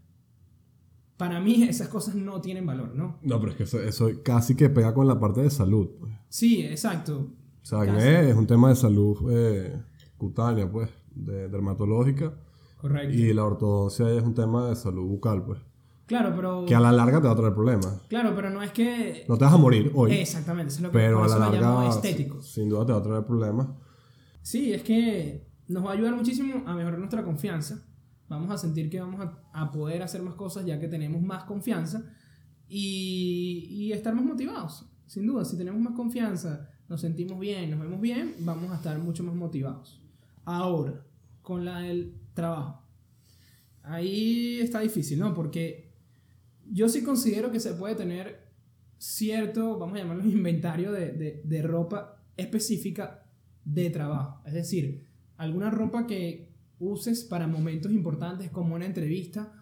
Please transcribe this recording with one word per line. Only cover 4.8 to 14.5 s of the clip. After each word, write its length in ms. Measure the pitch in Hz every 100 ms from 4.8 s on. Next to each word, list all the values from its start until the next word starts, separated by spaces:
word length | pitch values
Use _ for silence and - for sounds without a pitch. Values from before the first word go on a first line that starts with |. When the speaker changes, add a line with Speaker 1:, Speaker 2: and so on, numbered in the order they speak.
| 113
Speaker 2:
con 140 | 120 135
la 120 | 113
parte 200 | 107 104
de 100 | 143
salud, 380 | - 95 107 92 -
pues. 140 | 110 107 -
Speaker 1:
Sí, 340 | - 233 220
exacto. 680 | 151 156 220 170 156 143 139 - - _
Speaker 2:
O 20 |
sea, 180 | - 107
acné 300 | 101 104 120
Speaker 1:
Casi. 140 | 165 147
Speaker 2:
es 60 | 110
un 100 | 110
tema 240 | 117 127
de 60 | 127
salud, 400 | 113 104 104 104 123
eh, 500 | 120 117 101 92 147 - - - -
cutánea, 540 | 101 80 120 110 95
pues, 200 | 107 113 - -
de, 340 | - 101 98 95
dermatológica. 840 | 98 98 98 104 110 127 139 160 - - - - -
Speaker 1:
Correcto. 340 | 143 143 139
Speaker 2:
Y 180 | 127 113
la 100 | 107
ortodoncia 640 | 107 101 107 101 101 - 117
es 100 | 117
un 120 | 117
tema 340 | 117 113